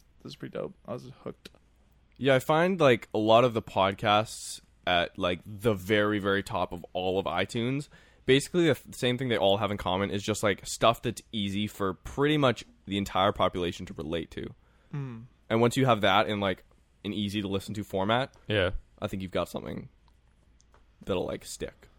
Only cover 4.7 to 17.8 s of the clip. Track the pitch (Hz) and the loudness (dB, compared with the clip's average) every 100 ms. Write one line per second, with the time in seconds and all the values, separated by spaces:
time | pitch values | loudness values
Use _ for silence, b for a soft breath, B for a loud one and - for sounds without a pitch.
4.7 | _ - 87 85 - 90 90 - 104 117 | _ 0 0 0 -2 -4 -4 -8 -4 0
5.7 | 101 90 107 104 107 98 98 98 98 87 | 0 2 2 2 2 2 0 0 -4 -4
6.7 | 87 - 90 92 92 85 85 98 123 117 | -6 -10 -4 0 0 0 -2 -2 -2 -4
7.7 | 139 147 b b b - 135 - 180 165 | -4 -8 b b b 2 2 4 0 2
8.7 | 123 - - 127 123 131 110 98 98 104 | 2 -4 -4 -2 -2 0 2 4 4 0
9.7 | 101 - 92 101 101 98 104 107 95 - | -4 -2 -2 -2 -4 -4 -2 0 -2 -6
10.7 | - 113 117 127 98 - 113 98 98 107 | 0 0 2 -4 -10 -10 -6 -6 -4 -6
11.7 | - 101 90 - - 143 151 139 113 - | -4 -6 -6 -10 -2 0 2 2 0 -8
12.7 | _ - 98 98 92 98 - 92 95 87 | _ -6 -4 -4 2 2 2 0 0 -4
13.7 | 92 90 95 76 82 - - - - _ | -4 -12 -10 -6 -6 -6 -10 -12 -14 _
14.7 | _ _ 151 135 117 120 _ _ 113 120 | _ _ -10 -10 -12 -18 _ _ 2 4
15.7 | 131 131 110 98 95 107 104 98 92 - | 4 2 4 4 4 2 0 0 -2 -8
16.7 | _ _ _ 98 101 104 202 - 98 - | _ _ _ -8 -4 -2 -2 -2 -4 -4
17.7 | 107 | -8